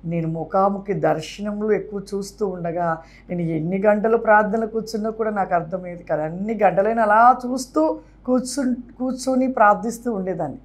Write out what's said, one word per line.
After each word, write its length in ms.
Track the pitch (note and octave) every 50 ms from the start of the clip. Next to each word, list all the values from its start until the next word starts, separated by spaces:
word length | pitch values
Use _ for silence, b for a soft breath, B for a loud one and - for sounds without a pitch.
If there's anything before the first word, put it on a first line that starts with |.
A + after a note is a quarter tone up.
| -
నేను 240 | E3 E3+ E3+ D#3+ D#3+
ముఖాముఖి 640 | D#3+ E3 D#3+ - - F#3+ F#3+ G3+ G3+ F#3 - -
దర్శనంలో 800 | F#3+ D#3+ D#3 D#3 D#3 D#3 D#3 - - - G3+ G#3 G#3 G#3 G#3 G#3+
ఎక్కువ 300 | G#3 F#3+ F#3+ - G3+ G3+ F#3+ - G3+
చూస్తూ 320 | G3 G3 G3 - - G#3+
ఉండగా, 560 | G3 F3+ F3+ E3+ E3+ E3 F3 F3 E3+ E3 D#3+ B B B B B -
నేను 100 | F3+ F3
ఎన్ని 420 | E3+ E3+ E3 D#3 D#3 E3+ F3+ G3 G3
గంటలు 300 | G#3+ G#3 G#3+ G3+ A3+ A3+
ప్రార్థనలు 500 | A3+ A3+ A3 G#3+ G#3+ G#3+ G3 G3 A3+ A3+
కూర్చున్నా 440 | A3 A3+ A3+ G#3+ - - A3 G#3 A3+
కూడా 200 | G#3+ A3 A3 G#3+
నాకు 240 | G#3+ G3+ F#3 F3+ F#3
అర్థమయ్యేది 480 | E3+ E3 D#3+ F#3 F3+ F3+ F3+ F3 F3
కాదు. 180 | F3 - E3 D3+
అన్ని 380 | D3+ D#3 E3 F3+ G3 G#3+ A3+ G3+
గంటలైనా 400 | G#3 F#3+ E3+ F3+ G3 G#3+ A3+ A#3
అలా 340 | A3 G#3 G#3 G#3+ A#3 B3 B3+ B3 B3
చూస్తూ 540 | B3 B3 C4 B3+ - - D4+ D#4 D#4 D#4 D#4 B B B B -
కూర్చు-, 480 | - B3+ B3+ B3+ - - C#4+ C4+ B3+ B3 - - - - -
కూర్చొని 540 | B3+ C4 C4 - - C4+ C4 C4 C4 B3+
ప్రార్థిస్తూ 600 | C4 - G#3+ G#3 G#3 F#3 F#3 A#3 A3+ A#3 - A#3+
ఉండేదాన్ని. 460 | A3+ F#3+ F#3 F#3 F#3 F3 E3 C#3+ - - -